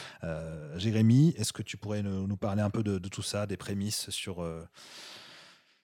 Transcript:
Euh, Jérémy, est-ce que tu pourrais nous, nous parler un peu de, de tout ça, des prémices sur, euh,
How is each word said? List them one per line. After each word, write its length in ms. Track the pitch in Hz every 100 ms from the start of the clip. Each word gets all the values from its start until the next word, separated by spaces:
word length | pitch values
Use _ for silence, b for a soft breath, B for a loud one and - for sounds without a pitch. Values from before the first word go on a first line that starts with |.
| B B 85
Euh, 520 | 80 80 80 76 85
Jérémy, 560 | 110 110 110 123 160 143
est-ce 160 | 104
que 80 | -
tu 160 | 107 -
pourrais 260 | 101 104
nous, 240 | 101 95 98
nous 100 | 98
parler 240 | 104 101
un 80 | 104
peu 140 | 113
de, 140 | 104 98
de 120 | 92
tout 120 | -
ça, 240 | - 101 104
des 120 | 95
prémices 520 | - 101 101 - -
sur, 320 | - - 90
euh, 240 | 85 82 82 B B B B B B B B B B B